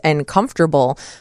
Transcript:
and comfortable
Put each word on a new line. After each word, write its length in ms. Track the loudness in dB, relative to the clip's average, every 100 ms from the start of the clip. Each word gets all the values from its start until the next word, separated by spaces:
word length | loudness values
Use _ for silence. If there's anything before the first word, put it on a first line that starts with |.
and 200 | 0 0 0
comfortable 720 | 0 0 0 2 2 0 -2 -12 -20